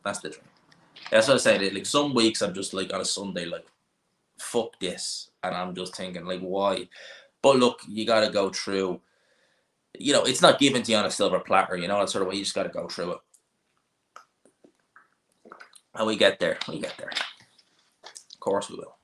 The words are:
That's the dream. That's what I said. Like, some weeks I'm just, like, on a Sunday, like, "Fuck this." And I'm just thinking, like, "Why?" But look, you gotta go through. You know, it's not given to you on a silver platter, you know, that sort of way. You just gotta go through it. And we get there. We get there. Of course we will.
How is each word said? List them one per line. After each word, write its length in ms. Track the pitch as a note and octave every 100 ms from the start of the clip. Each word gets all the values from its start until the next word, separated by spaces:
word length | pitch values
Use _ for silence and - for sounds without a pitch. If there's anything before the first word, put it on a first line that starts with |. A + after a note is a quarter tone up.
That's 180 | G2+ G2
the 100 | -
dream. 140 | - _ _ _ _ _ - -
That's 180 | A2 A2+
what 60 |
I 40 | B2+
said. 360 | A#2+ G2 G2
Like, 120 | G2 -
some 280 | D3 D3
weeks 260 | B2 A2 -
I'm 140 | G2+
just, 180 | F#2 F#2+
like, 200 | F#2+ F#2
on 80 | F#2+
a 20 |
Sunday, 400 | E2+ - G2 F2
like, 220 | E2+ E2+ _ _ _ _ _ _ _ -
"Fuck 420 | - A#2+ A2+ _
this." 500 | F#2 F2+ - - - _
And 120 | F#2
I'm 200 | F2+ F#2
just 200 | F2+ F2+
thinking, 300 | - F#2 F2+
like, 160 | F2+ F2+
"Why?" 480 | F#2 F#2+ G2 F#2 - - - - _ _
But 140 | C3+ C3
look, 240 | A#2+ - -
you 200 | G#2+ G#2+
gotta 240 | A2+ G#2+
go 200 | G2+ F#2+
through. 500 | F#2 - G2 F#2 F2+ _ _ _ _ _ _ _ _ _ -
You 160 | C#3
know, 100 | B2+
it's 180 | G#2+ C3+
not 160 | E3+ -
given 240 | C#3 A#2+
to 100 | A2+
you 60 | G#2+
on 80 | F#2+
a 40 |
silver 300 | - G2 F#2
platter, 360 | - F#2+ F#2 F2+
you 120 | F2
know, 120 | G2+
that 100 | F#2+
sort 120 | G#2
of 60 | F#2
way. 80 | G2
You 80 |
just 100 | G2
gotta 160 | G2 F2+
go 180 | E2+ F2
through 240 | - F2
it. 60 | - _ _ _ _ _ _ _ _ _ - _ _ _ _ - _ _ - _ _ _ _ - - - _ _
And 120 | A#2 A2
we 100 | G#2
get 220 | G2 F#2+
there. 200 | E2+ D#2 -
We 100 | D#3
get 160 | - -
there. 120 | - - - - - _ _ _ _ _
Of 360 | - - _ -
course 280 | - G2+ -
we 80 | -
will. 200 | - _